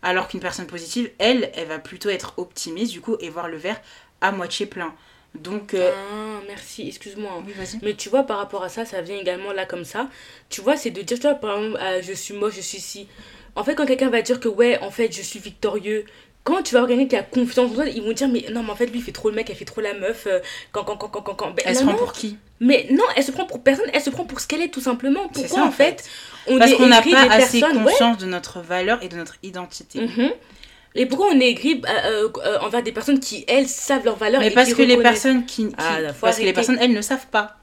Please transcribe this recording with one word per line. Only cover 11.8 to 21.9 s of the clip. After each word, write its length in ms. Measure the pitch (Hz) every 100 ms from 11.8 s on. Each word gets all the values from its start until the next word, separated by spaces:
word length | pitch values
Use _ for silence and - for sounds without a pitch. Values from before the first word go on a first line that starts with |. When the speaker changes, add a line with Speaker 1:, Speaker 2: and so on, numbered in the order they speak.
Speaker 2:
euh, « 220 | 190 185 180
Je 60 |
suis 220 | 190 -
moche, 220 | 208 208 190
je 40 |
suis 200 | 180 196
ci. » 280 | - 196 202 - - - - -
En 80 |
fait, 100 | 202
quand 120 | 302 285
quelqu'un 240 | 262 269
va 100 | 233
dire 200 | 226 247
que, « 80 | 233
Ouais, 280 | 202 240 -
en 80 | 196
fait, 200 | 196 226
je 120 | 170
suis 160 | 190 220
victorieux », 640 | 196 - 214 202 196 214 208 - - _
quand 180 | - 359
tu 120 | -
vas 60 | 240
avoir 120 | 247
quelqu'un 140 | 247 262
qui 80 | 226
a 60 |
confiance 480 | 196 254 247 - 247
en 40 |
toi, 120 | 226 294
ils 160 | 233
vont 100 | 214
dire, « 160 | 226 269
Mais 140 | 240 -
non, 100 | 226
mais 80 | 220
en 60 | 208
fait, 80 | 240
lui, 120 | 233
il 40 |
fait 100 | 240
trop 180 | - 220
le 40 |
mec, 140 | 214 233
elle 80 | 196
fait 80 |
trop 160 | - -
la 140 | 214
meuf. » 320 | 202 190 226 208
euh, 140 | 185 185 - -
quand, 120 | 208
quand, 140 | 196 208
quand, 100 | 214
quand, 140 | 202
quand, 120 | 208
quand. 160 | 190 175
Ben, 100 | 180
Speaker 1:
Elle 80 | -
Speaker 2:
non, 80 | 254
Speaker 1:
se 40 |
prend 80 | 277